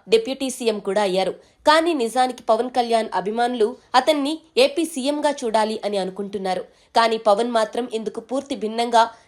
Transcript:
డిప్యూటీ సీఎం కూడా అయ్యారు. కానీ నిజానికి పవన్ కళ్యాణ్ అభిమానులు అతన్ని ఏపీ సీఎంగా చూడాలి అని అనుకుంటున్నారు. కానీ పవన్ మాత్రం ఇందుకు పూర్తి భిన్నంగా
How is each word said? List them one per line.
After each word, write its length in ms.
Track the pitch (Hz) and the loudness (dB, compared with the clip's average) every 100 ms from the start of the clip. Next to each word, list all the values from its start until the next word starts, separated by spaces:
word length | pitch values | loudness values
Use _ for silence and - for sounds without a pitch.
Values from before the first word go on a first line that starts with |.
| - | 2
డిప్యూటీ 340 | 220 226 269 269 - | 2 2 -4 -6 -4
సీఎం 200 | 233 208 202 | -2 -2 -2
కూడా 140 | 196 202 | 0 0
అయ్యారు. 260 | 185 190 - _ _ - | 0 -2 -4 _ _ 4
కానీ 220 | 320 330 311 | 4 4 0
నిజానికి 400 | 226 254 254 247 - | -2 0 0 -2 0
పవన్ 220 | 220 247 254 | 0 2 -2
కళ్యాణ్ 320 | 240 226 220 185 | 0 0 0 -4
అభిమానులు 480 | 185 226 240 247 214 247 _ 254 | -4 -2 -2 0 -2 -2 _ 2
అతన్ని 320 | 254 302 277 320 - 240 | 2 0 -2 -6 -4 2
ఏపీ 200 | - - 320 | 2 2 -4
సీఎంగా 380 | 262 254 294 294 285 | -4 -4 -2 -2 -2
చూడాలి 340 | 240 220 214 220 202 | -2 0 0 -2 -4
అని 120 | 202 | -4
అనుకుంటున్నారు. 600 | 185 190 202 202 190 185 - _ _ 233 | -4 -6 -8 -6 -4 -4 -6 _ _ 2
కానీ 200 | 226 220 220 | 2 2 2
పవన్ 240 | 202 240 233 | 2 2 0
మాత్రం 280 | 220 247 233 220 | 0 -4 -6 -6
ఇందుకు 220 | 214 226 220 | -6 -10 -6
పూర్తి 260 | 262 269 247 | -6 -6 -6
భిన్నంగా 400 | 214 226 240 233 233 - | -4 -4 2 4 2 -2